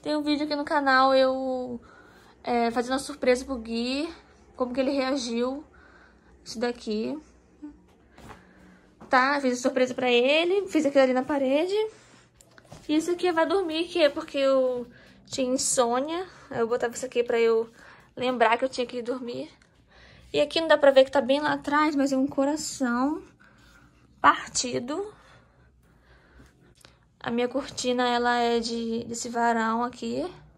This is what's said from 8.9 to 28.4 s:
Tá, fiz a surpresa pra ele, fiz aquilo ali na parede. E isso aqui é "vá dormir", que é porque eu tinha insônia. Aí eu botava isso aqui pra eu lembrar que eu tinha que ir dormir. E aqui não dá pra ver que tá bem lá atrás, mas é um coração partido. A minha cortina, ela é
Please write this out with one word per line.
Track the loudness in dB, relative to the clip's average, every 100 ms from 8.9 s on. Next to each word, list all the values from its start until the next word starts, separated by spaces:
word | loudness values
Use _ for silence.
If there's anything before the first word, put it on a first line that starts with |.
| _ 0
Tá, | 2 4 2
fiz | 0 0
a |
surpresa | -2 0 -2
pra | 0 2
ele, | 4 4 2 2 0 0
fiz | 0
aquilo | 2 4
ali | 4
na | 2
parede. | 0 -2 2 0 0 0 -2 -6 -20 -20 _ _ -20 -20 -20 -16 -2
E | 0
isso | 0
aqui | -2 0
é |
"vá | 0 2
dormir", | 0 0 -4 -2
que | 2
é | 2
porque | 2 -6 0
eu | 2 2 2 -2 -10 -18 -20 -20 -12
tinha | -4 -2
insônia. | 0 0 0 2 0 -2 -6 -8 -16 -10
Aí | -4
eu | -2
botava | 0 -2 -6
isso | -4
aqui | -2
pra | 0 2
eu | 4 2 -2 -12 -20 -20 -20 -6
lembrar | -4 2 2 2
que | -2
eu |
tinha | -4 -6
que | -6
ir |
dormir. | -6 -8 -8 -10 -12 -16 _ _ _ -20 -20 -20 -4
E | -2
aqui | 0 0
não | 4
dá | 6
pra | 8
ver | 8 6
que |
tá | 2
bem | 2 0
lá | 0
atrás, | -4 0 2 2 2
mas | 0
é | 0
um | 0
coração | 0 0 -2 -6 -4 -2 0 0 -2 -10 _ -20 _ -20 -20 -20 _ _ _
partido. | 4 4 -4 -6 -2 -4 -4 -6 -8 -12 -20 -20 _ _ -20 _ _ _ _ -20 _ -20 -20 _ _ _ -20 _ _ _
A | -6
minha | -2 -2
cortina, | -4 -8 -6 -4 0 0
ela | 0 0
é | 2